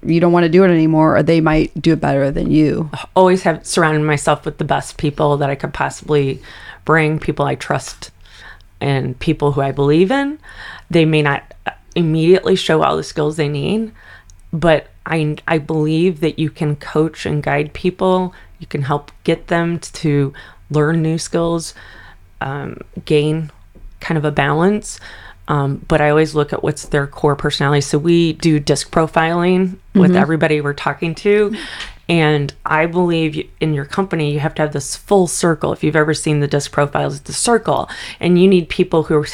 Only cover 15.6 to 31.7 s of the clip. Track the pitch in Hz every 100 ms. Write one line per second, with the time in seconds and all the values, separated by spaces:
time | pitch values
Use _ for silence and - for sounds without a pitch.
15.6 | 147 160 151 160 180 151 160 - 156 -
16.6 | 151 147 - 151 160 - - 147 143 143
17.6 | 151 - 180 180 185 185 180 - - -
18.6 | 165 147 135 143 - - - 165 - 170
19.6 | 170 170 - - 160 143 139 - - -
20.6 | - 151 147 165 160 160 - 170 170 165
21.6 | 156 - - - - - - - 135 143
22.6 | 139 - - 175 - 151 151 160 151 -
23.6 | - - - - - 160 151 143 143 151
24.6 | 185 214 - - - - - - - 147
25.6 | 139 139 - 156 147 151 156 151 147 -
26.6 | - - - 147 139 - 151 139 147 -
27.6 | 143 147 139 147 170 170 170 151 165 151
28.6 | 147 147 - 165 160 165 160 175 180 185
29.6 | 190 190 - 190 185 180 143 160 160 151
30.6 | 143 143 - 139 165 160 202 208 208 220
31.6 | -